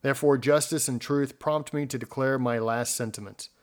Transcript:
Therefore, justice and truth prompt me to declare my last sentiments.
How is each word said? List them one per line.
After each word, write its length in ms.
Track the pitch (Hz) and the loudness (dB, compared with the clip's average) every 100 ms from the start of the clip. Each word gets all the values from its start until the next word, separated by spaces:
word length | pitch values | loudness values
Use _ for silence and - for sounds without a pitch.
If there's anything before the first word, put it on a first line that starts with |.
Therefore, 340 | 139 135 147 139 | 0 2 4 4
justice 500 | 127 147 147 160 - | 4 2 2 -2 0
and 140 | 123 | -4
truth 380 | - 143 135 - | 0 0 0 -2
prompt 340 | - 151 143 | -2 -2 -2
me 140 | 147 139 | -4 -2
to 100 | 131 | -4
declare 400 | 123 - 135 135 | -6 -2 0 2
my 220 | 123 117 | 0 0
last 360 | 110 117 117 - | 0 0 -2 -2
sentiments. 540 | 117 107 98 - - _ | -4 -6 -14 -14 -18 _